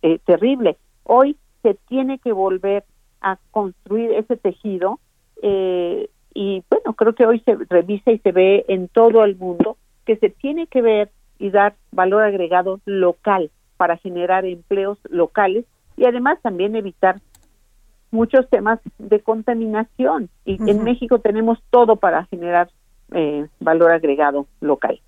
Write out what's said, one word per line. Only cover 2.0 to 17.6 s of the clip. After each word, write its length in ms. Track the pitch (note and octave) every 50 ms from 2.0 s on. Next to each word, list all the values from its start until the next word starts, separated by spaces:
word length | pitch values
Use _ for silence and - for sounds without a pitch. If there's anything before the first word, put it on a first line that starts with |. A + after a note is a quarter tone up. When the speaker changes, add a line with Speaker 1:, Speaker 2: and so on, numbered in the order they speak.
| C4 C4 C4+ C4
Speaker 1:
que 140 | _ B3
volver 520 | G#3+ F#3+ F#3+ F#3+ F#3+ F#3 F#3 G3 G3+ G3+ _ _ _ _ _ _ _ _
a 160 | - F#3+ F#3+ _ _ _
construir 640 | _ A3 G3+ F#3+ F3+ _ _ F#3+ G3+ A3+ A#3 A3+
ese 240 | - - A3 _ A#3+
tejido, 640 | - - G3+ F3 _ - G#3+ F#3+ F3+ F3+ F#3+ A#3+ - _ _ _ _ _ _ _ -
eh, 680 | - G#3 G3 F#3+ F#3+ F#3 F#3 F3+ F3 F3 F3 - - - _ _ _ _ _
y 280 | G#3+ G3+ G3 G3 F#3+ - _
bueno, 240 | - A4 - -
creo 220 | A3 - A3 A3+ A3+
que 120 | - B3
hoy 140 | A3+ A#3+ A3+
se 160 | _ - G#3+ - E4 _
revisa 400 | F3+ F3 E3+ F3+ G#3 G3+ _ B3
y 80 | A3+ A3
se 140 | _ G3
ve 320 | F3 F#3 F#3 F#3+ G3 G3 - -
en 200 | G3 F#3 F3+ F3
todo 360 | _ A#3 A3+ A#3 A3 A3+ G#3+
el 120 | G#3 G3
mundo 420 | F#3 F#3 F3+ F3 E3+ F3+ G#3+ A#3+ _ _ _ _ _ _
que 120 | - A3
se 120 | G#3+ A3+ G3
tiene 380 | - _ - C#4 D4+ E4+ E4
que 160 | _ - C4
ver 280 | A#3 A3+ G#3+ G#3 G#3 G#3 _ _ _ _ _ _
y 120 | G3 G3
dar 240 | F#3 G3+ G3+ G#3 G3+ _ _ _
valor 320 | - F#3 F#3 F#3+ G3 G#3+
agregado 580 | G#3+ G#3 G3 F#3+ F3 E3 F3+ F3+ F3+ F#3+ F#3+ G3+ _
local 680 | G3+ G3 F#3+ F3+ F3 E3+ _ - G#3+ G3 F#3+ E3 D3+ _ _ _ _ _ _
para 180 | F3+ E3+ E3+
generar 480 | E3+ _ F#3+ F3 F3 F3 F3 F#3 F#3+ F#3+
empleos 540 | F#3 F3+ E3+ _ _ G3+ G3 G3 G3 G3+ _ _ -
locales 560 | - E3+ E3+ D#3+ _ A3 G3+ F#3+ F#3 A3 B3 _ _ _ _ _ -
y 80 | - B3
además 340 | B3 A#3+ B3 B3 C#4 E4 -
también 340 | _ A#3 F#3+ F3 F#3+ G#3 A3
evitar 440 | A3+ G3 F#3+ - _ - F#3 F#3 G3 _ _ _ _ _ _ _ _